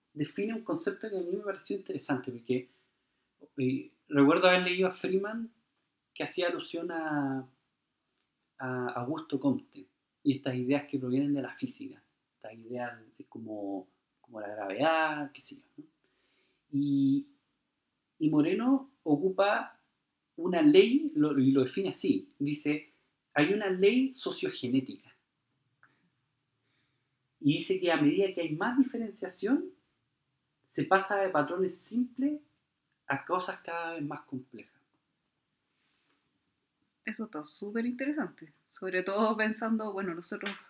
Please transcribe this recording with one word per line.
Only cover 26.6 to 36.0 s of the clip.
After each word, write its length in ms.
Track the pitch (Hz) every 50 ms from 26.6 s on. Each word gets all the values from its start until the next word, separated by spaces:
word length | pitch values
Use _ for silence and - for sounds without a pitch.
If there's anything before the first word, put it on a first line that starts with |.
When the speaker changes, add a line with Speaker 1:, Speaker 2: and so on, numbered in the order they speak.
| _ _ _ _ _ _ _ _ _ _ _ _ _ _ _ -
Speaker 1:
Y 140 | 160 143 156
dice 260 | 170 - - 190 185
que 100 | 175 170
a 100 | 160 147
medida 320 | 147 143 175 190 196 185 -
que 80 | 175 165
hay 120 | 160 151
más 240 | 160 202 240 247 269
diferenciación, 920 | 254 - - 226 226 208 190 - 190 - - - 190 214 277 339 370 - - _ _ _ _ _ _ _ _ _ _ _ _ _ _ _ _ _ _
se 180 | - - - 147
pasa 360 | - 185 190 190 - 208 196
de 80 | 196 185
patrones 480 | - 151 143 143 175 190 190 180 -
simples 640 | - - - 220 240 254 - - - 262 294 302 294 - _ _ _ _ _ _ _ _ _ _ _ _
a 180 | - 135 135 -
cosas 320 | - 175 185 185 - - - -
cada 300 | 170 170 170 170 165 170
vez 80 | 165 147
más 200 | 147 151 135 -
complejas. 500 | - 139 127 127 _ - 104 98 _ _ _ _ _ _ _ _ _ _ _ _ _ _ _ _ _ _ _ _ _ _ _ _ _ _ _